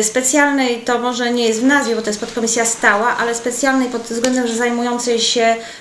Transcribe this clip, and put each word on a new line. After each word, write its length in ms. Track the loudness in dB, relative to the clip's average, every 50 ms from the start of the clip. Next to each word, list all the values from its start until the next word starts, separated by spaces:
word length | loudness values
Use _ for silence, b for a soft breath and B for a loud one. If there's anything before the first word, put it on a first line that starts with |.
Y, 40 | 2
specjalnej 760 | 2 0 0 0 2 2 4 4 4 2 2 0 0 -2 -2
to 180 | -2 -2 -2 0
może 340 | 0 -2 -2 -2 -2 0
nie 160 | 0 2 2 0
jest 120 | 2 2
w 40 | 2
nazwie, 320 | 2 4 2 2 0 -2
bo 60 | -2
to 80 | -2 -4
jest 100 | -4 -4
podkomisja 440 | -6 -6 -4 -4 -2 0 0 0 0
stała, 520 | -2 -2 2 2 2 4 4 2 0 0
ale 180 | 0 -2 -2 -2
specjalnej 540 | -2 -4 -4 -2 0 0 2 2 2 0 0
pod 200 | -4 -6 -6 -6
tym 80 | -4
względem, 300 | 0 0 0 2 0 0
że 80 | 0 0
zajmującej 640 | 0 0 0 0 0 -2 -2 -2 -2 0 0 0 0
się 360 | 0 0 2 2 2 2 2 0 B B B B